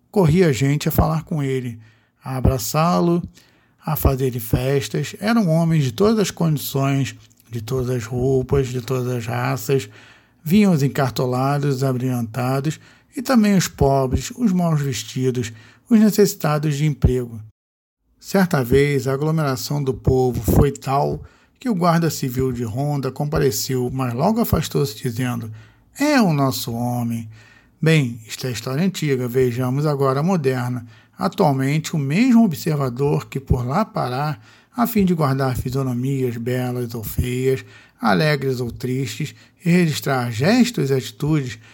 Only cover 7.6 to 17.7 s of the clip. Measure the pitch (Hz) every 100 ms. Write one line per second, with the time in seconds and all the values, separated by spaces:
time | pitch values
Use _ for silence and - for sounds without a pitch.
7.6 | 110 131 123 127 110 123 131 131 127 143
8.6 | 127 123 120 127 123 123 110 120 127 135
9.6 | - 135 135 - - - _ _ 151 196
10.6 | 202 165 139 117 131 - 127 123 135 143
11.6 | 143 131 135 123 131 123 117 117 123 135
12.6 | 139 - - - _ - 240 262 208 196
13.6 | - - 139 139 131 127 - - 240 180
14.6 | 170 151 139 120 - - 127 127 117 -
15.6 | - - - 226 214 208 196 - 160 151
16.6 | 156 139 156 131 - 127 123 113 107 _
17.6 | _